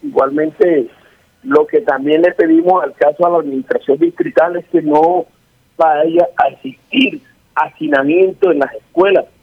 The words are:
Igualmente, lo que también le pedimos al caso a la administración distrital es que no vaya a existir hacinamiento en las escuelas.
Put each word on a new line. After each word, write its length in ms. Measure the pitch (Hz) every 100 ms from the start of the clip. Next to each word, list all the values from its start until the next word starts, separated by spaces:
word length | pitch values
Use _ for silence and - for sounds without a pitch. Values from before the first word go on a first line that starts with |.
Igualmente, 840 | 147 123 135 143 156 156 180 160 120 _ _ _ _ _
lo 240 | 131 143 151
que 140 | 156
también 420 | 147 135 139 156
le 100 | 175
pedimos 500 | 175 165 160 175 185
al 100 | -
caso 320 | - 147 147 175
a 40 |
la 80 | 175
administración 600 | 147 135 131 123 - 143
distrital 580 | 170 - 160 151 160 175
es 100 | 170
que 160 | 170
no 440 | 156 151 160 180 - _ _ _ _ _
vaya 520 | 165 151 160 165 175 -
a 120 | -
existir 720 | - 135 - _ 254 262 160 _ _ _
hacinamiento 960 | - 156 _ 156 143 139 165 190 185 190
en 80 | 147
las 120 | 135
escuelas. 500 | - _ - 190 185 - _